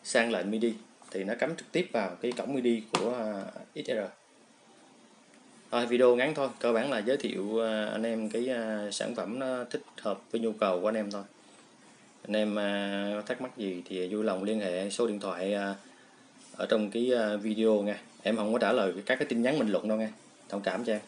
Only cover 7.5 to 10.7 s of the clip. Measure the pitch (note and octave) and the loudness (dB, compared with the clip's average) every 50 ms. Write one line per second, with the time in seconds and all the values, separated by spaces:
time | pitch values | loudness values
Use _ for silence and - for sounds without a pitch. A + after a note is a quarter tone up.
7.5 | A2 A2+ A2+ A2 A2 G#2+ G#2+ G#2+ G#2+ G#2+ A2 A#2 A2+ A2 A2 G#2 - A2+ B2 C3 | 0 0 0 2 0 0 -2 -2 -2 -2 -2 -2 -2 -2 -2 -2 -2 -2 0 0
8.5 | B2+ A#2 A2 A2 A2 G#2+ G#2 G#2 G2+ - - G#2+ A#2+ A#2 F2+ F#2 A#2 C3 C3+ C3 | -2 -2 -2 -2 -2 -4 -4 -4 -4 -4 -4 -2 -2 -4 -4 -4 -4 -4 -2 -2
9.5 | B2+ B2 A#2+ - - - - - - - - G#2+ G2 - - - - A#2 A2+ A2+ | -2 -4 -4 -6 -8 -8 -8 -10 -20 -6 -4 -4 -4 -4 -6 -6 -4 0 0 0
10.5 | G#2+ A2 A2 G2 | 2 2 2 2